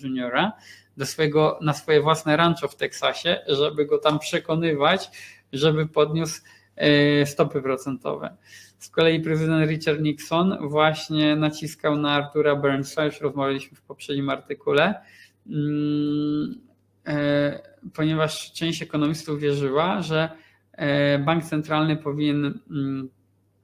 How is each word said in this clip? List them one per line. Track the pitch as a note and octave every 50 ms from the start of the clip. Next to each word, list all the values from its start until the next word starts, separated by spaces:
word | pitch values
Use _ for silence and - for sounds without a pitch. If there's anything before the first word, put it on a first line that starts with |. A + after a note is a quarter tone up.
| C#3
juniora | C3 C3 B2+ B2 A#2+ B2 C#3+ F3+ A3 - - - - - - _ _ _
do | C#3 C3+
swojego, | - - - D#3+ D3+ D3 D#3 D#3 D3+ - -
na | D#3+ D3+ C#3+
swoje | - - - D3+ D3
własne | C#3+ D#3 D#3+ D#3+ - D#3 D3+
rancho | D#3 E3+ E3+ E3 - -
w | - -
Teksasie, | - - C3 - - C#3 C3+ - - - E3+ F#3 - -
żeby | - C#3+ C#3 D3 D#3 D3+ D3+ C#3+
go | D3 D3+
tam | C#3+ - D3+ D3+ D3+
przekonywać, | - - F3 D#3+ - - D#3+ D#3+ E3 E3 D3+ C#3 C#3+ E3 F#3 F#3+ - - - - - - - - _ _ -
żeby | C3 D3 D#3+ D#3 D#3 D#3
podniósł, | D#3 - D3+ D3+ D3+ D#3 E3 E3 D#3+ - - - - - _ _ _ _ - D3+ D3 D3 C#3+ D3 D3 D3 D3
y, | C#3+
stopy | C#3+ - - D#3+ C#3+ - C#3
procentowe. | C3 C3 C3 C3 - C#3+ C3 - - - - - - - - - _ - - - - - _ _
Z | - -
kolei | - E3+ E3 E3 E3 D#3+
prezydent | D#3+ D#3+ D#3 D#3 D#3+ D#3+ D#3+ D#3 D#3 D#3
Richard | D#3+ D#3 - D#3+ D3 D3+
Nixon | D3+ D3+ D3 D3 - - E3 E3+ F3+ F#3+ - - D3+ C#3+
właśnie | D3 D3+ D3+ D#3 D#3 D#3 - - D#3 D3+ D3+ D3+ D3+
naciskał | D3+ D3+ D3+ D3+ - D#3 D3+ - - - D#3 D3
na | D3 D3 D3
Artura | D3 D3 C#3+ C#3+ - D3+ D3 D3 C#3+
Burnsa, | C#3 C#3+ C#3 C#3 C#3 C#3 - - D#3 D3+
już | D3 D3 -
rozmawialiśmy | D3+ C#3+ C3 C#3+ C#3 C3+ C3+ C3+ - - -
w | -
poprzednim | _ - D3 - - - C#3+ C#3 C#3 C#3
artykule, | C3+ C3+ - - C#3 - _ D3+ C#3 C#3+ E3 G3 G#3 - - - - - - _ _ _ _
mm, | - D#3+ D3+ D3 D3 D3 D3 D3 D3 D3 D3 D3 D3 D3 D3 D3 D3 D3+ D3+ - - - - - _ _ _ _ _ _ _ -
e, | D#3 D3+ D3 D3 D3 C#3+ C#3+ C#3+ C#3+ C#3+ - - - - _ - - -
ponieważ | D#3 D#3 D#3 D#3+ D#3 D#3 D#3 - - - - -
część | - E3 E3 D#3+ E3
ekonomistów | D#3+ - - D3+ D3 D3 D#3+ D#3 - D#3+ D3+ D3
wierzyła, | D3+ C#3+ C#3+ C#3+ C#3+ C3+ C3+ D3+ E3+ F#3 G#3 G3
że, | E3+ D#3 D#3+ D#3 D#3+ D#3+ - - - _ _ _ _ _
e, | _ - D3+ C#3+ C#3+ C#3+ C#3+ C#3+ C#3+ C#3+
bank | C#3 D#3+ E3+ E3 D#3+
centralny | - D#3 D3+ D3+ D#3 D#3 D3+ D#3 D#3+ D3+
powinien, | D3+ - D3 C#3+ D3 D3+ D3 C#3+ D3 C#3+ C#3+ - - - -
mm, | E3 C#3+ C#3 C3+ C3+ C3+ C3 C3 - _ _ _ _ _ _ _ _ _